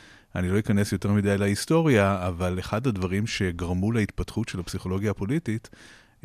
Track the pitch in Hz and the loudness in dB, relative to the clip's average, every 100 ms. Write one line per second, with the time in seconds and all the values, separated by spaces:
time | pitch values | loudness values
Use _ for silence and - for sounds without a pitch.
0 | - - _ 90 90 101 110 101 101 95 | -20 -20 _ -4 0 0 2 2 2 0
1 | 101 104 101 98 101 101 - 165 160 117 | 2 2 4 2 2 0 2 2 4 6
2 | 98 98 90 85 92 90 90 110 127 98 | 4 2 -2 -2 -2 -2 -2 -2 0 0
3 | 90 95 113 - 95 85 87 90 101 117 | 0 -2 -2 -2 -2 -2 -2 -2 0 0
4 | 104 - 90 - 110 95 87 95 92 95 | 0 -2 -6 -4 -6 -6 -6 -8 -4 -2
5 | 104 98 101 147 135 110 - - - - | -2 -2 -2 -2 -2 -6 -6 -20 -20 -20
6 | _ _ | _ _